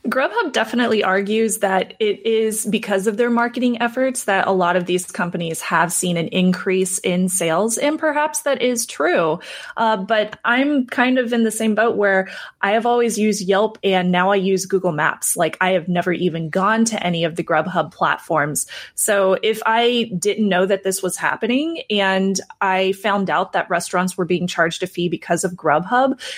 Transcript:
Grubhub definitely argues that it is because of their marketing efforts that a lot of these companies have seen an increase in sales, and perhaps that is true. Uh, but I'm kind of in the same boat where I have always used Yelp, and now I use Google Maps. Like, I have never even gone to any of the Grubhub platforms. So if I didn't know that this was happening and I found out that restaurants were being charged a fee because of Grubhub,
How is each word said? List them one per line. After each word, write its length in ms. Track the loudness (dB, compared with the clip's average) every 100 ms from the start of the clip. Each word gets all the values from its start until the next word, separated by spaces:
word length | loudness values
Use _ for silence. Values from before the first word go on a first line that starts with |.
| -2
Grubhub 460 | -2 0 -2 -2
definitely 500 | -2 -2 0 0 2
argues 540 | 2 0 0 0 0 0
that 380 | 0 0 -2 -2
it 260 | -2 -2 0
is 400 | 0 0 -2 -2
because 400 | -2 0 0 0
of 120 | 0
their 120 | 0
marketing 520 | 2 0 0 0 0
efforts 440 | -2 0 -2 -2 0
that 220 | 0 2
a 40 |
lot 260 | 2 2 2
of 80 | 0
these 200 | -2 -2
companies 540 | -6 -4 -4 -6 -6
have 320 | 0 2 2
seen 240 | 0 -2 -2
an 120 | 0
increase 680 | 2 2 2 0 0 0 -2
in 280 | -2 0 0
sales, 500 | 0 0 0 0 0
and 220 | -2 0
perhaps 440 | 0 0 -2 -2
that 180 | -2 0
is 240 | 0 0 -6
true. 540 | -2 0 2 0 -2 -6 -16 -12 -2
Uh, 220 | 0 0
but 420 | 0 0 0 -4 0
I'm 400 | 2 2 0 -2
kind 320 | 0 2 2
of 160 | 0
in 100 | 0
the 80 | 0
same 240 | 0 0 2
boat 220 | 2 2
where 320 | 2 2 0 -10 -18 _
I 100 | 0
have 140 | 2 2
always 320 | 2 2 2
used 240 | 0 0
Yelp, 360 | 0 2 2 0
and 260 | 0 2 2
now 220 | 2 4
I 40 | 2
use 300 | 2 0 0
Google 280 | 0 0
Maps. 420 | 0 -2 -2 -4 0
Like, 220 | -2 0
I 120 | 0
have 180 | 0 0
never 240 | 0 0
even 360 | 0 -2 -2 -4
gone 360 | 0 2 2 0
to 200 | 0 -2
any 200 | 0 -2
of 100 | -2
the 80 |
Grubhub 480 | 0 0 0 -2 -4
platforms. 760 | 0 0 0 -2 0 0 -4 -6 -12 -14 -6
So 420 | 0 2 4 2
if 180 | 0 0 0
I 460 | 2 2 2 -2 -2
didn't 300 | -2 0 2
know 180 | 2 2
that 180 | 0
this 200 | 0 -2
was 140 | -4 -2
happening 640 | -2 -2 0 0 -2 -6 -4
and 500 | 0 2 2 0 -2 -6 -4
I 320 | 0 2 0
found 360 | 0 0 0 0
out 220 | 0 0
that 180 | -2 0
restaurants 480 | -2 0 -2 -2 -4
were 80 | -2
being 220 | -2 -2
charged 340 | 0 0 0
a 40 | -6
fee 220 | -4 -4
because 340 | -4 -2 -2
of 100 | -2
Grubhub, 680 | -2 2 2 2 0 0 -2 -10